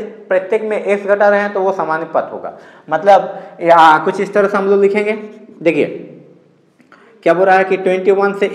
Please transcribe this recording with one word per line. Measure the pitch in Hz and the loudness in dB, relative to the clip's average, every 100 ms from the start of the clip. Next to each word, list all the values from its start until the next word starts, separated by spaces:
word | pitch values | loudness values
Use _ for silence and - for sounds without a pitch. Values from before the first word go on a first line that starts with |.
| - - - | -6 -12 -4
प्रत्येक | 185 - 220 | -4 -2 -4
में | 214 208 | -4 -6
एक्स | 190 202 196 | -2 -2 -2
घटा | 202 208 | 0 2
रहे | 202 | 2
हैं, | 202 | -2
तो | 202 | -4
वो | 190 | -4
समानुपात | 190 156 160 160 139 - | -4 -4 -6 -4 -4 -4
होगा। | 104 85 - - - - | -8 -14 -16 -20 -20 -6
मतलब, | 156 196 190 - - - - | -2 4 4 2 -8 -16 -4
यहाँ | 170 165 160 156 | 2 6 6 4
कुछ | - 190 | 0 -4
इस | 190 | -2
तरह | 208 196 | 0 0
से | 202 | 0
हम | 196 | 0
लोग | 196 | 2
लिखेंगे। | 202 208 208 220 - - - - | 2 0 -4 -6 -10 -20 -20 -6
देखिए, | 160 151 110 - 82 82 - _ _ _ _ _ _ _ _ _ | -2 0 -2 -6 -16 -20 -20 _ _ _ _ _ _ _ _ _
क्या | 170 | 2
बोल | 170 190 | 4 4
रहा | 185 | 2
है | |
कि | 190 190 | 2 -2
ट्वेंटी | 185 185 185 | -2 0 0
वन | 190 202 | 0 0
से | 196 196 | -2 -4